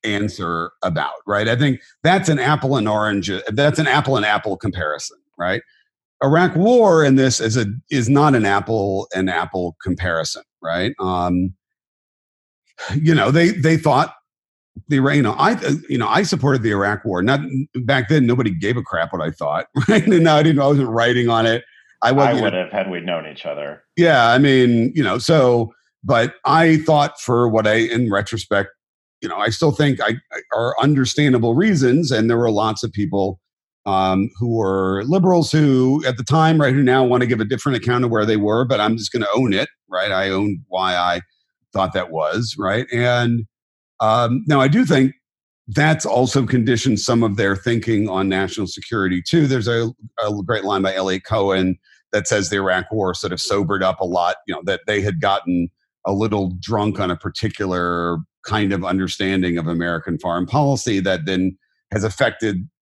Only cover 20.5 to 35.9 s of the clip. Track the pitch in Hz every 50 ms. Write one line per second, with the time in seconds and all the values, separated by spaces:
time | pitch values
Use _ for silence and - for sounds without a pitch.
20.5 | 156 143 139 139 147 143 135 117 113 113 113 120 123 123 120 117 117 113 113 113
21.5 | 113 117 - _ _ _ _ _ _ _ - 120 131 139 139 131 117 123 110 101
22.5 | 90 92 90 87 - 104 95 98 90 87 85 90 87 82 78 78 71 - - 78
23.5 | 73 73 73 71 73 - _ _ _ - 170 165 156 131 117 117 120 127 143 143
24.5 | 135 131 127 120 120 117 113 123 - 160 131 95 92 123 - - 165 156 131 123
25.5 | 123 120 117 107 _ _ _ _ _ _ - 95 123 117 117 - - - - 139
26.5 | 139 165 165 165 160 151 156 160 156 147 143 147 - - - - 123 117 120 117
27.5 | 110 110 107 107 107 113 113 113 117 117 123 113 98 101 101 - - 107 - _
28.5 | 104 101 101 - _ _ _ _ _ _ _ _ _ _ - 104 82 95 104 113
29.5 | 110 - 165 156 120 - 151 143 131 - 117 107 113 127 _ _ - - - _
30.5 | 117 113 117 120 - - 123 143 151 135 127 - - - 147 143 127 123 113 117
31.5 | 117 139 190 220 196 151 131 123 123 156 175 131 131 110 110 113 117 117 120 117
32.5 | 107 101 107 110 107 - - 113 - 104 104 87 92 98 95 98 92 - _ _
33.5 | _ _ _ _ _ _ _ 101 98 95 95 95 95 95 98 - _ - 120 120
34.5 | 113 113 107 95 95 95 95 95 95 98 104 131 180 196 180 190 180 170 160 -
35.5 | - 160 151 143 135 127 127 127